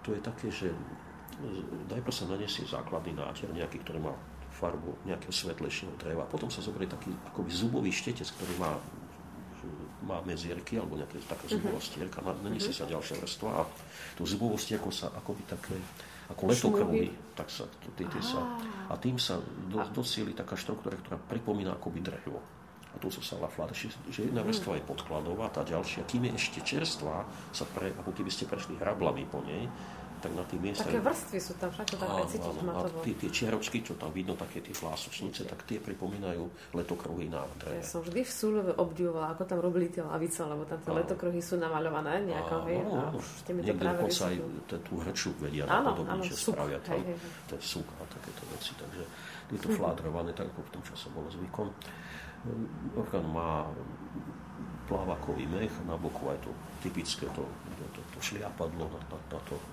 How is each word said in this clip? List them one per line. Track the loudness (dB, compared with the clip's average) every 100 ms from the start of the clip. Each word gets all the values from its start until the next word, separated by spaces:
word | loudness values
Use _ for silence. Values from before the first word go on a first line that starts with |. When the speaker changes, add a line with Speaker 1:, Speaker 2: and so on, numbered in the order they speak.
Speaker 1:
To | 0
je | 0
také, | 0 -2 -2
že, | 0 0
e, | 0 -4 -8 -10 -12 -12 -8 -4 -4 -4 -6 -2
najprv | -2 0
sa | 0 0
nanesie | 0 0 -2
základný | -2 -2 0 -2 0 -2
nátier, | -2 -2 -4
nejaký, | -2 -2 -2
ktorý | -4 -2
má | 0 -2 -8 -10 -10
farbu | 0 0 0 -2 -4 -2
nejakého | -2 0
svetlejšieho | 0 0 -2 0 -2 -4 -4
dreva. | -2 0 0
Potom | 0 -2
sa | -2
zoberie | -2 0 -2
taký | -2 -4 -4 -4
akoby | -2 0
zubový | 4 4 6 4
štetec, | 4 2 0 -2
ktorý | -4 -2 2
má, | 2 2 -2 -10 -12 -12 -12 -10 -10 -10 -8 -8 -8 -6
má | -2 -2
medzierky | 0 -2 -2 -4 0 0
alebo | 0 -2
nejaká | -2 -6 -6
taká | -6 0
Speaker 2:
Mhm. |
Speaker 1:
zubová | 2 2 0
stierka. | -2 -4 -4 -2
Na-, | -2 0
nanesie | 0 0 0
Speaker 2:
Mhm. | 0
Speaker 1:
sa | 0
ďalšia | 0 -2 -4
vrstva | -4 -2 2
a | 4 2 0 -12 -10 -10
tou | -2 0
zubovou | 4 4 4
stierkou | 2 0 0
sa | 0 -2
akoby | -4 -4 -4 -4
také, | -6 -4 -4 -4 -10 -12 -12 -10
ako | 0 6
Speaker 2:
Šmúhy. |
Speaker 1:
letokruhy, | 8 8 6 8 6 4 0 -10
tak | -6 -4
sa, | -4 -6
t-, | -8 -12 -4
tie, | -2
tie | 0
sa, | 0 0
Speaker 2:
Á. | 0 -2 -4 -6 -4
Speaker 1:
a | 0
tým | 2 4
sa | 4 2 0 -4 -2
do-, | 0
Speaker 2:
A | 0
Speaker 1:
dosíli | 0 2 2 0
taká | -2 -2
štruktúra, | -2 -2 -2 -2 -4
ktorá | -4 -6
pripomína | -2 -2 2 2 2
akoby | 0 -2 -2
drevo. | -2 -4 -4 -6 -8 -16 -16 -16 -12
A | -4
tu | -4
sa | -2
stala | -4 -2 -2
fláda, | 0 -2
že, | -2 -4 -6 -6
že | 0 2
jedna | 2
Speaker 2:
Mhm. | 4
Speaker 1:
vrstva | 2 2
je | 0 0
podkladová, | -4 0 0 0 0 0
tá | 2
ďalšia, | 2 2 2 -2 2
kým | 4 4
je |
ešte | 4 0 2
čerstvá, | 0 2 2 2 0 0 -2 -6 -6
sa | -4 -2
pre-, | 0 0 0
ako | -2
keby | 0 0
ste | 0 0
prešli | -2 -2 0
hrablami | 2 4 4 4 0
po | -2
nej, | -2 -2 -2 -4 -8 -8 -8 -6
tak | -2 -2
na |
tých | 0 0
miestach | 0 2
Speaker 2:
Také | 4 6
vrstvy | 6 4 0 -2
sú | -2 -2
tam, | -2
však | 0 0
to | 2
tam | 2
Speaker 1:
Áno, | 2 2
Speaker 2:
cítiť | 2 0
Speaker 1:
áno. | 0
A | 2 2
Speaker 2:
matovo. | 2 2
Speaker 1:
tie, | 0 2
tie | 2
čiaročky, | 4 4 4 4 0
čo | 0 -2
tam | -2
vidno, | 0 0 0
také | 0 -4
tie | -6 -4
hlásočnice, | -2 -2 -4 -4 -4 -2
Speaker 2:
Vidíte. | -4
Speaker 1:
tak | -6
tie | -2 -2
pripomínajú | -2 -2 -2 0 0 0 -2 -6 -4 -2
letokruhy | 0 0 0 -2 0
na | -2 -2 -4
dreve. | -4 -2
Speaker 2:
Ja | -2
som | -2
vždy | 0 0
v | 0
Sulove | 2 4 4 4 4
obdivovala, | 4 4 2 4 0
ako | 0 2
tam | 4
robili | 6 6 4
tie | 2
lavice, | 0 2 2 0
lebo | 0 0 -2
tam | -4
tie | 2
Speaker 1:
Áno. | 2
Speaker 2:
letokruhy | 4 2 2 2
sú | 2 2
namaľované | 4 4 4 2 2 2 2
nejako, | 2 2
Speaker 1:
Áno, | 2 4
Speaker 2:
hej, | 4
a | 4 4
Speaker 1:
áno. | 2 0
Speaker 2:
už | -4 -8
ste | -2 2
mi |
to | 4
Speaker 1:
Niekde | 6
Speaker 2:
práve | 6 6
Speaker 1:
dokonca | 6 6
aj | 4 4
Speaker 2:
vysvetlili. | 0 -4 -4
Speaker 1:
ten, | -4
tú | -2 0
hrču | 0 2 0 2
vedia | 0 2
Speaker 2:
Áno, | 6 6 6
Speaker 1:
napodobniť, | 4 2
Speaker 2:
áno, | 2 0
Speaker 1:
že | 2
Speaker 2:
suk, | 2
Speaker 1:
spravia | 2 2 0
tam | 0
Speaker 2:
hej, | 0 0
hej, | -2
hej. | -6 -10 -6
Speaker 1:
ten | -6
suk | -2 -2 -4
a | -6
takéto | -10 -8 -8 -8 -6
veci, | -4 -4 -6
takže | -8 -6 -6 -6 -10 -10 -4
je | -2
to | 2
Speaker 2:
Mhm. | 4
Speaker 1:
fládrované, | 4 2 0 2 0
tak | 0 -2
ako | -4
v | -8 -8
tom |
čase | -8 -8 -8
bolo | -6 -6
zvykom. | -4 -4 -2 -2 -2 -10 -10 -10 -10 -10 -8 -4 -2 -2 -4 -4
Orgán | 0 2 2 2
má | 2 4 2 2 -4 -6 -8 -8 -6 -6 -8 -10 -8 -6 -6 0
plávakový | 0 2 0 0 0 2
mech, | 2 2 0
na | -2 0
boku | 0 0 0
aj | 0
to | -2 -6 -8 -4
typické, | -2 0 0 0 -2
to, | -2 -4
to, | -4 -8 -8 -8
to, | -8
to | -10 -4
šliapadlo | -4 -2 -4 -2 -2 0 -2
na, | -4 -6
na, | -8 -6
na | -6
to | -4 -6 -6